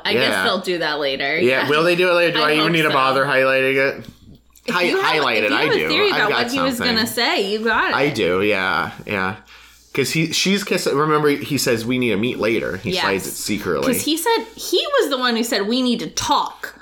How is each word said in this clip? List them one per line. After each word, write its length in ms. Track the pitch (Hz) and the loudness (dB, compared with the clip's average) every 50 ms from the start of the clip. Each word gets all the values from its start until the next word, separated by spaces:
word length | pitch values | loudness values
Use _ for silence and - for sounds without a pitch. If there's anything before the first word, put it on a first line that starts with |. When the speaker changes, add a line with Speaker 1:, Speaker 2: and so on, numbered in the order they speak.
| - | -4
Speaker 1:
I 80 | 190 208 | -2 0
guess 180 | 226 262 247 | 0 2 2
Speaker 2:
Yeah. 140 | 107 190 190 | 0 0 0
Speaker 1:
they'll 160 | 226 196 185 | 0 0 -2
do 180 | 190 185 180 170 | -2 -2 -4 -2
that 220 | 165 156 151 143 | -2 -2 -2 -2
later. 380 | 147 139 135 135 147 139 151 160 | -2 -2 -2 -2 -2 -2 0 2
Speaker 2:
Yeah, 280 | - 123 131 131 120 131 | 2 2 2 2 2 2
will 140 | 147 151 160 | 2 2 4
they 140 | 175 175 | 2 2
do 140 | 170 180 185 | 4 4 4
it 20 | 175 | 4
later? 220 | 175 175 165 165 | 4 4 2 2
Do 60 | 160 151 | 2 2
Speaker 1:
I 60 | 151 | 2
Speaker 2:
I 40 | 151 | 2
even 120 | 151 151 | 2 2
Speaker 1:
hope 80 | 160 170 | 2 2
Speaker 2:
need 100 | 160 156 | 2 2
to 60 | 156 | 2
Speaker 1:
so. 60 | 147 | 2
Speaker 2:
bother 300 | 139 131 135 131 135 135 | 2 2 2 2 2 2
highlighting 500 | 143 139 131 135 131 131 135 131 131 135 | 2 2 2 4 4 4 2 2 2 2
it? 300 | 135 135 139 - - 117 - - - - - - - _ _ _ - - | 2 2 0 0 -4 -10 -18 -20 -20 -20 -20 -20 -20 _ _ _ -18 -8
Speaker 1:
If 80 | - - | -4 -2
Speaker 2:
Hi-, 80 | 180 180 | 0 0
Speaker 1:
you 140 | 170 - | 2 0
have, 80 | - - | 0 0
Speaker 2:
highlight 340 | 151 156 156 143 127 117 107 | 0 0 0 0 2 2 2
Speaker 1:
if 60 | 107 | 2
Speaker 2:
it, 60 | 104 | 2
Speaker 1:
you 60 | 104 | 2
Speaker 2:
I 60 | 113 147 | 2 2
Speaker 1:
have 80 | 151 - | 2 2
a 40 | - | 2
Speaker 2:
do. 100 | 78 78 | 0 0
Speaker 1:
theory 220 | - - - 403 | 0 2 2 2
Speaker 2:
I've 60 | - | 2
Speaker 1:
about 120 | 254 226 208 | 0 0 0
Speaker 2:
got 140 | - 233 240 | 0 0 -2
Speaker 1:
what 80 | 240 247 | -2 -2
he 80 | 269 | -2
was 160 | 262 269 254 | -2 -2 -2
Speaker 2:
something. 180 | 240 - 254 233 | -2 -2 0 0
Speaker 1:
gonna 120 | 226 220 | 0 -2
say, 440 | 240 - - 233 277 349 330 202 190 | -2 -2 -2 -2 0 0 0 -2 -2
you 140 | 208 220 214 | -2 -2 -2
got 260 | 233 220 247 349 370 | 0 0 0 0 0
it. 60 | 254 | 0
Speaker 2:
I 140 | 123 139 147 | 0 0 0
do, 320 | 143 117 98 82 90 92 101 | 0 0 0 2 2 2 2
yeah, 480 | 104 101 95 92 95 85 80 80 80 - - - | 2 2 2 0 0 0 0 -2 -2 -6 -10 -8
yeah. 300 | - 107 98 95 92 98 - - - - - - - - - _ _ - | -6 -4 -2 -2 -4 -4 -8 -12 -20 -20 -20 -20 -20 -20 -20 _ _ -2
'Cause 160 | - 135 - | -2 -2 0
he, 200 | - 160 165 160 160 | 0 -2 -2 -2 -2
she's 300 | - - 185 196 202 202 | -2 0 0 0 0 -2
kissing, 320 | - 202 175 - 160 - | -2 -4 -2 0 0 0
remember, 360 | 139 151 156 151 151 151 147 | 0 2 2 2 2 2 2
he 260 | 143 139 - - 143 | 2 0 -2 -4 -4
says, 300 | 127 - 139 120 113 110 | -2 0 0 0 0 0
"We 100 | 113 127 127 | -2 -2 0
need 120 | 123 120 | 0 0
to 80 | 104 92 | 0 0
meet 200 | 110 123 113 - | 0 -2 -2 -2
later." 380 | 98 110 117 98 65 60 82 | 0 0 0 0 -2 -4 -6
He 140 | 92 110 - | -6 -4 -4
Speaker 1:
Yes. 120 | 180 180 165 | -2 -2 0
Speaker 2:
slides 240 | - 98 95 - - | 0 -2 -2 -4 -6
it 40 | 69 | -10
secretly. 640 | - - - 107 95 - 95 82 71 69 - 247 | -8 -6 -4 -4 -4 -2 -2 -2 0 0 0 -2
Speaker 1:
'Cause 80 | - - | -2 -2
he 140 | 285 302 320 | -2 -2 -2
said, 260 | - 466 466 440 - - - | 0 0 0 0 -2 -6 -12
he 320 | - - - - 403 622 622 571 554 | -12 -8 -2 -2 -2 -2 0 0 0
was 80 | 403 294 | 2 2
the 80 | 277 | 0
one 200 | 254 254 247 233 | -2 0 0 0
who 60 | 220 240 | 0 0
said, 240 | 240 269 208 202 | 0 0 -2 0
"We 140 | 202 233 262 | 0 0 0
need 200 | 254 247 240 - | 0 0 0 -2
to 80 | 165 156 | -4 -6
talk." 640 | - - - - 294 240 175 - - - - - - - | -6 -4 -2 0 0 0 0 -2 -8 -12 -16 -16 -16 -10